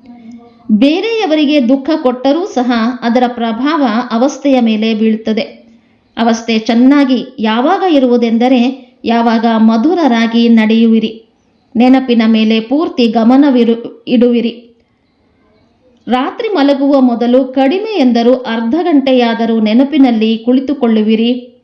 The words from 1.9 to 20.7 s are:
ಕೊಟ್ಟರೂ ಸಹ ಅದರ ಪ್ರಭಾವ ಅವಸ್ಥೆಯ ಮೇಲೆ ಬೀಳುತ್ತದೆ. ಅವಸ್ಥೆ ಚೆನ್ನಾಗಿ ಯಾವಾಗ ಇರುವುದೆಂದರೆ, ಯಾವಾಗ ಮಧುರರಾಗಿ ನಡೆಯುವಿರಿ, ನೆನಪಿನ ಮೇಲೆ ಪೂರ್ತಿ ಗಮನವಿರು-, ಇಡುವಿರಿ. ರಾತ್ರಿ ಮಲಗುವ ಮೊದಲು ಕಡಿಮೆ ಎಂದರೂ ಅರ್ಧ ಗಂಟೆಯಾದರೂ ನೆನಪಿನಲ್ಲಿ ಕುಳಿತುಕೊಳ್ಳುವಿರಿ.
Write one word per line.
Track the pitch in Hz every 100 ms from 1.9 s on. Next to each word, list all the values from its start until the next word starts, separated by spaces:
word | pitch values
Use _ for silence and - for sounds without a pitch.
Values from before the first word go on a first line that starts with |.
| 311
ಕೊಟ್ಟರೂ | 254 247 269 311 415
ಸಹ | 254 240 233 226 254
ಅದರ | 233 240 240
ಪ್ರಭಾವ | 240 233 220 285 320 254 220 254
ಅವಸ್ಥೆಯ | 226 277 - 285 254
ಮೇಲೆ | 226 214 220
ಬೀಳುತ್ತದೆ. | 214 220 220 226 214 - - - _ _ _ _ -
ಅವಸ್ಥೆ | 226 226 226 220
ಚೆನ್ನಾಗಿ | 220 233 262 285 269 247 - -
ಯಾವಾಗ | 214 226 285 381 370
ಇರುವುದೆಂದರೆ, | 285 254 240 233 226 247 254 240 262 - _
ಯಾವಾಗ | 214 233 233 226 233 220
ಮಧುರರಾಗಿ | 220 220 302 359 285 226 226 233 233
ನಡೆಯುವಿರಿ, | 226 214 226 226 226 220 - - _ _ _ _ 220
ನೆನಪಿನ | 254 262 262 233 220
ಮೇಲೆ | 220 220 226
ಪೂರ್ತಿ | 220 285 330 - 233
ಗಮನವಿರು-, | 233 226 262 294 247 233 226 - - -
ಇಡುವಿರಿ. | 247 247 240 226 - - _ _ _ _ _ _ _ _ _ _ _ _ _ -
ರಾತ್ರಿ | 247 302 - 453
ಮಲಗುವ | 349 285 269 277 277
ಮೊದಲು | 254 226 240 254 269
ಕಡಿಮೆ | 277 269 381 440 392
ಎಂದರೂ | 254 233 233
ಅರ್ಧ | 254 233 226 226 311
ಗಂಟೆಯಾದರೂ | 349 294 269 254 233 220 233 226
ನೆನಪಿನಲ್ಲಿ | 214 226 277 302 254 220 220 226
ಕುಳಿತುಕೊಳ್ಳುವಿರಿ. | 247 262 277